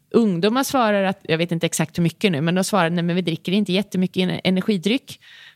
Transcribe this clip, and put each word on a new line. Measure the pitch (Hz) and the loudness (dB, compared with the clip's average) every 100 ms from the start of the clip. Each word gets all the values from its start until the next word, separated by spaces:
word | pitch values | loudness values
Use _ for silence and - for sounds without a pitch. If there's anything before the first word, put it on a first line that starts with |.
| _ | _
Ungdomar | 226 220 170 202 254 | 2 2 2 0 0
svarar | 269 269 220 202 | 0 0 2 2
att, | 190 190 | 0 -2
jag | - 160 | -2 -2
vet | 175 | 0
inte | 165 165 | -2 -2
exakt | - 160 - | -2 -2 0
hur | |
mycket | 165 - 202 | -2 0 -2
nu, | 143 | 0
men | 165 | 0
de | 180 | 0
svarar: | 196 202 165 | 0 0 0
"Nej, | 175 | 0
men | 170 175 | -2 -2
vi | |
dricker | 175 160 - | -2 -4 -2
inte | 202 202 | -2 0
jättemycket | 180 202 185 180 - | -2 -2 -2 -2 -2
en-, | 180 165 | -2 -2
energidryck." | - 185 185 196 196 262 - - - - - | -2 0 0 -2 0 -2 -4 -20 -20 -20 -20